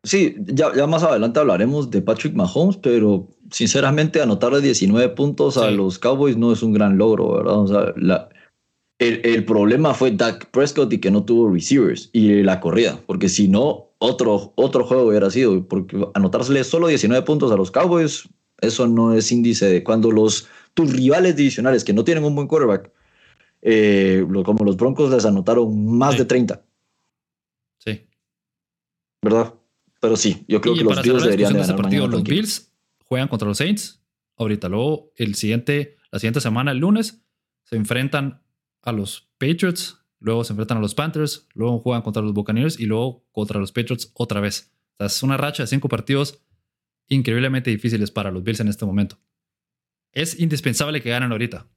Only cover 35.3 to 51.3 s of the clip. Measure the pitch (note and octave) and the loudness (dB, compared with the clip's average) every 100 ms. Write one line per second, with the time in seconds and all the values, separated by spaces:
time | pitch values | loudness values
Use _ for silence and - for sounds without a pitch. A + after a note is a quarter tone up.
35.3 | G2+ G#2+ A#2 B2 D3 C#3+ _ _ - A2+ | -4 -4 -4 -2 -4 -6 _ _ -6 -4
36.3 | A#2+ A#2 A2+ C#3 B2+ F3 G#3+ A3 _ _ | -4 -2 -4 -4 -2 0 0 -2 _ _
37.3 | _ _ _ _ A2+ G#2 A#2+ C3+ D3 C#3 | _ _ _ _ -6 -4 -4 -4 -4 -6
38.3 | - _ _ _ _ - A2 G2 - _ | -10 _ _ _ _ -8 -6 -8 -12 _
39.3 | _ C3 E3+ F#3 F3+ - _ _ _ A2 | _ -4 -2 -2 -4 -12 _ _ _ -4
40.3 | A#2 A#2 G#2+ G#2+ A#2 G#2 - D#3 D3+ D3+ | -4 -4 -6 -4 -4 -4 -4 -6 -4 -6
41.3 | - _ - A#2 A#2+ B2 A#2+ A2 G#2+ G#2+ | -6 _ -6 -4 -2 -4 -4 -4 -6 -4
42.3 | G#2 G#2 A2+ D3+ D#3+ A2 A2 B2+ B2 _ | -4 -4 -2 -2 -4 -4 -4 -4 -8 _
43.3 | - G#2 G#2+ G2 - A#2 B2 - - A#2 | -10 -6 -6 -6 -6 -6 -8 -10 -8 -6
44.3 | G#2 G2+ - _ _ _ _ G2+ - C3+ | -4 -6 -8 _ _ _ _ -6 -4 -4
45.3 | C3+ C#3+ D3 A#2+ C#3 C3+ A2+ - C#3 C#3+ | -2 -4 -6 -4 -4 -2 -6 -2 -4 -4
46.3 | - _ _ _ _ _ _ _ C3+ A#2+ | -10 _ _ _ _ _ _ _ -2 0
47.3 | A#2 C3 C3 B2 G#2+ A#2+ A2+ G#2 - G2 | -2 -2 -2 -4 -4 -2 -2 -4 -4 -6
48.3 | F#2 F#2+ G#2+ G#2+ G2+ G#2 G2 F#2+ - _ | -6 -6 -4 -4 -4 -4 -4 -4 -8 _
49.3 | _ _ _ _ _ _ _ _ C#3 E3 | _ _ _ _ _ _ _ _ -8 -8
50.3 | - E3 D3 C3+ A2+ D3 D3+ A#2+ A#2+ B2 | -4 -4 -2 -4 -4 -4 -6 -6 -4 -4